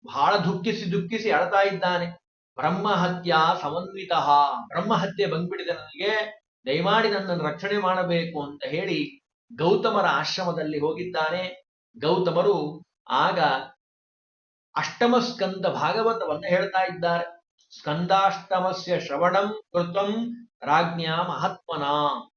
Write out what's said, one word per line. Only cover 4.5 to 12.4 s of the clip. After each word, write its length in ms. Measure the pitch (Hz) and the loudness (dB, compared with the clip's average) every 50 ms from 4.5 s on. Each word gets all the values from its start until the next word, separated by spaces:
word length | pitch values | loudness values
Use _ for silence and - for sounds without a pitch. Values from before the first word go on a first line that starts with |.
| - - - | 2 -4 -10
ಬ್ರಹ್ಮಹತ್ಯೆ 600 | - - 160 180 208 226 175 170 - - - 196 | -6 -6 -4 0 0 0 0 0 -2 -2 -2 -2
ಬಂದ್ಬಿಟ್ಟಿದೆ 460 | 170 156 165 180 175 190 - 180 170 170 | 0 0 -2 -2 -4 -6 -8 -6 -6 -6
ನನಗೆ, 720 | - - - - - 185 202 220 214 214 214 - _ _ _ _ _ _ | -6 -8 -16 -10 -4 -2 -2 0 -2 -4 -6 -10 _ _ _ _ _ _
ದಯಮಾಡಿ 440 | 127 135 160 175 190 214 226 226 214 | -2 -2 0 2 2 2 2 2 2
ನನ್ನನ್ನು 340 | 202 196 196 190 175 170 151 | 0 0 -2 -2 -4 -2 -2
ರಕ್ಷಣೆ 340 | 151 147 - 185 202 208 208 | -4 -4 -4 -4 -2 -2 0
ಮಾಡಬೇಕು" 640 | 190 180 185 185 180 175 170 170 165 - - 151 143 | 0 0 0 0 0 0 0 0 0 -2 -6 -8 -8
ಅಂತ 220 | 139 - - - | -8 -10 -10 -8
ಹೇಳಿ 540 | 131 147 165 190 190 170 151 151 151 - _ _ _ _ _ _ _ 117 | -6 -4 -4 -2 -2 -2 -2 -4 -6 -8 _ _ _ _ _ _ _ -8
ಗೌತಮರ 500 | - 151 170 208 - - 226 214 202 185 | 0 2 2 2 4 2 2 2 2 2
ಆಶ್ರಮದಲ್ಲಿ 720 | 165 147 139 151 - - - 185 175 165 165 156 151 151 147 | 2 2 0 0 -2 -4 -4 -4 -4 -2 -2 -4 -4 -2 -2
ಹೋಗಿದ್ದಾನೆ. 880 | 143 156 160 175 175 180 - 165 156 156 170 180 185 180 180 - _ _ _ _ _ _ _ 117 | -2 -2 -2 -2 -6 -6 -4 -2 -2 -2 -2 -4 -4 -6 -10 -12 _ _ _ _ _ _ _ -4
ಗೌತಮರು 840 | 143 151 180 185 180 175 160 170 | 0 0 2 2 2 0 2 2